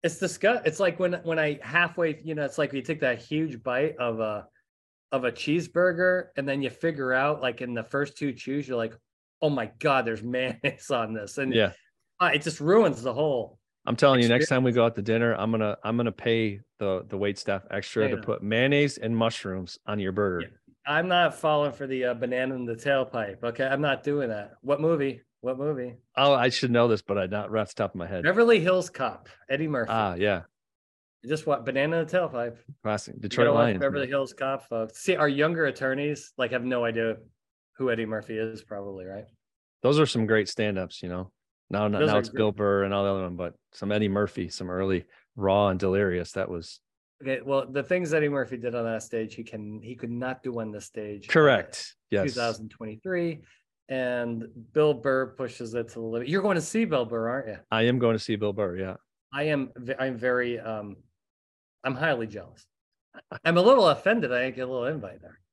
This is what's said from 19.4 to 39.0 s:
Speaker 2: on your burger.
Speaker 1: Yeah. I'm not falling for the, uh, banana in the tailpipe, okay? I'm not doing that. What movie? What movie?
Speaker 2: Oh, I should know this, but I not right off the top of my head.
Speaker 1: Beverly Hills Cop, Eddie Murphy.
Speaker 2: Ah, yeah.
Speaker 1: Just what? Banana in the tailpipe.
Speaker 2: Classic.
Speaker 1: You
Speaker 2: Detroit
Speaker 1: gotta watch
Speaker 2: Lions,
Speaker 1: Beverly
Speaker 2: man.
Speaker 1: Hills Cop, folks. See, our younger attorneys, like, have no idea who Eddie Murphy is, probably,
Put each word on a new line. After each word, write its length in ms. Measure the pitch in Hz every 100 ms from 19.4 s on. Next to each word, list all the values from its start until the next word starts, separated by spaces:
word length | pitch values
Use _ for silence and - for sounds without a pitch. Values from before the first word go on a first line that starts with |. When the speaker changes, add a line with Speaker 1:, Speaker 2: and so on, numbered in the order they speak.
| 98 92 90 - -
Speaker 2:
on 120 | 104
your 140 | 95
burger. 300 | 95 101 87
Speaker 1:
Yeah. 40 | - - _ _ -
I'm 220 | 151 180
not 260 | 175 165
falling 380 | - 160 151 147
for 140 | 135 135
the, 200 | 131 123
uh, 80 |
banana 400 | 120 123 127 131
in 100 | 131
the 100 | 120
tailpipe, 680 | 113 143 139 123 120 104 98
okay? 220 | 120 113 135
I'm 140 | 135
not 220 | 147 131
doing 260 | 143 143 123
that. 220 | 107 104 -
What 200 | 123 143
movie? 420 | 160 160 139 120 _ _
What 180 | 123 131
movie? 360 | 147 135 123 120 _ -
Speaker 2:
Oh, 180 | 139
I 160 | 135 127
should 200 | - 131
know 180 | 120 120
this, 120 | 107
but 160 | - 101
I 100 | 92
not 240 | 104 98
right 120 | 107
off 60 | 101
the 60 | -
top 100 | 101
of 60 | 92
my 80 | 87
head. 160 | 92
Speaker 1:
Beverly 360 | 156 196 233 220
Hills 300 | 165 185 180
Cop, 380 | - 127 - - - -
Eddie 180 | 139 156
Murphy. 220 | 135 113
Speaker 2:
Ah, 240 | 113 104
yeah. 280 | 87 104 90 - _ _ _ _ _ _ _
Speaker 1:
Just 220 | 117 156 160
what? 180 | 139
Banana 360 | 123 131 147 165
in 60 | 160
the 60 | 180
tailpipe. 380 | 170 123 120 117 - -
Speaker 2:
Classic. 320 | 107 104 -
Speaker 1:
You 60 | -
Speaker 2:
Detroit 260 | 104 - -
Speaker 1:
gotta 80 |
watch 80 | 117
Speaker 2:
Lions, 160 | 117 95
Speaker 1:
Beverly 220 | 139 139 127
Speaker 2:
man. 20 |
Speaker 1:
Hills 240 | 139 131
Cop, 340 | - 135 135 -
folks. 300 | 113 113 -
See, 180 | - 170
our 120 | 147
younger 380 | 139 156 165 147
attorneys, 640 | 127 135 131 147 143 - -
like, 140 | 123
have 120 | 123
no 200 | 127 123
idea 320 | 117 113 113 110 - _ _ _ _ -
who 140 | 127
Eddie 160 | 113 110
Murphy 300 | 110 101 110
is, 260 | 110 110
probably, 420 | - 101 101 95